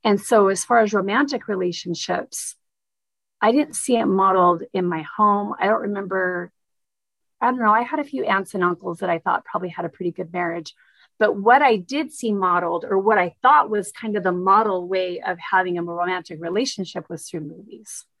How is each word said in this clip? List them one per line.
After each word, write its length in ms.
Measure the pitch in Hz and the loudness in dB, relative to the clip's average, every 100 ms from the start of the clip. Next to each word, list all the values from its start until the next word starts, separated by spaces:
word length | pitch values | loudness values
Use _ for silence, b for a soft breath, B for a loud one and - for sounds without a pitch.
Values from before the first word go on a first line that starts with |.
| - | 0
And 140 | 302 | 0
so 280 | - 226 196 | 4 4 4
as 160 | 196 | 0
far 160 | - 240 | 2 2
as 140 | 214 | 4
romantic 560 | 208 190 220 285 254 - | 0 0 0 0 -4 -6
relationships, 1080 | 196 180 170 175 170 - 180 - - - - _ _ _ _ _ _ _ _ | -4 -4 -6 -8 -8 -4 -6 -6 -12 -12 -16 _ _ _ _ _ _ _ _
I 100 | 202 | 2
didn't 240 | 254 294 - | 2 0 -4
see 220 | - 233 | 0 0
it 80 | - | 2
modeled 580 | 190 190 190 180 165 - | 2 4 6 4 4 -2
in 120 | 190 180 | -4 -2
my 200 | 160 151 - | -4 -8 0
home. 360 | 208 202 208 - | 2 2 -2 -2
I 80 | 196 | 0
don't 140 | 220 | 0
remember, 720 | 202 202 196 190 185 180 175 _ _ _ _ _ _ _ _ _ | -2 -6 -4 -2 -2 -4 -8 _ _ _ _ _ _ _ _ _
I 60 | 240 | -2
don't 120 | 254 | 2
know, 140 | 220 | 2
I 100 | 214 | 2
had 160 | 240 302 | 0 -4
a 60 | 285 | -6
few 180 | 269 | -6
aunts 320 | - 196 185 196 | -2 -2 -2 -2
and 80 | |
uncles 360 | 175 175 185 170 | -2 -2 -6 -6
that 100 | 190 | -4
I 100 | 165 | -2
thought 260 | 196 - - | -2 -2 -4
probably 240 | - 180 | -8 -6
had 160 | 170 175 | -8 -10
a 40 | |
pretty 220 | - 180 | -6 -6
good 200 | 170 170 | -6 -8
marriage. 420 | 175 175 170 156 - b b b _ | -6 -4 -6 -10 -20 b b b _
But 160 | 208 202 | 0 2
what 260 | 202 262 | 6 6
I 140 | 285 220 | 6 2
did 360 | 175 277 311 | 0 -4 -6
see 200 | - 233 | -6 -4
modeled, 540 | 202 185 175 175 170 - | 0 2 2 0 -4 0
or 120 | 190 | 0
what 200 | 196 214 | 4 2
I 180 | 175 - | 0 2
thought 280 | - 277 - | 4 4 4
was 220 | 208 185 | -2 -4
kind 240 | - 226 208 | -10 -6 -2
of 80 | |
the 80 | 180 | -2
model 560 | 180 185 202 220 185 180 | 0 4 4 4 -2 -2
way 340 | 185 185 175 | -2 -2 -6
of 160 | - 175 | -6 -8
having 400 | - 190 185 175 | 0 0 2 -2
a 60 | |
romantic 580 | 170 170 180 185 170 160 | -4 -4 -4 -4 -8 -10
relationship, 680 | 170 185 254 - 185 - - | -4 -2 -4 -6 -8 -10 -10
was 180 | 165 - | -14 -10
through 140 | 165 | -10
movies. 640 | 151 165 208 - 220 - - _ | -10 -14 -20 -20 -18 -20 -20 _